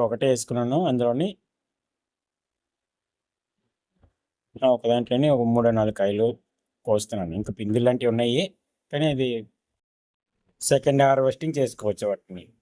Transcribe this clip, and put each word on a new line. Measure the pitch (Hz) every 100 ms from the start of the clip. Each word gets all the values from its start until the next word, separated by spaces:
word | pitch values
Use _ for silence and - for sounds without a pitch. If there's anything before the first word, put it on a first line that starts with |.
ఒకటే | 117 113 135
వేసుకున్నాను | 123 - 120 120 143 180
అందులోని, | 127 120 120 185 196 _ _ _ _ _ _ _ _ _ _ _ _ _ _ _ _ _ _ _ _ _ _ _ _ _ _ _ _ _ _ _ -
ఆ | 131
ఒక | 123 117
దాంట్లోనే | 120 117 123 151 135
ఒక | 117
మూడో | 117 117
నాలుగు | 113 107 104
కాయలు | 98 104 113 120 _ _ _ _ -
కోస్తున్నాను. | 107 107 107 87 85
ఇంకా | 107
పిందులు | 104 107 110 120
లాంటివి | 123 120
ఉన్నాయి, | 117 120 127 185 - _ _ _
కానీ | 147 156
అది | 135 127 117 110 _ _ _ _ _ _ _ _ _ _ _
సెకండ్ | - 139 143 139 139
హార్వెస్టింగ్ | 135 131 131 160 143
చేసుకోవచ్చు | 127 - 107 101 104
వాటిని. | 98 - 92 90 _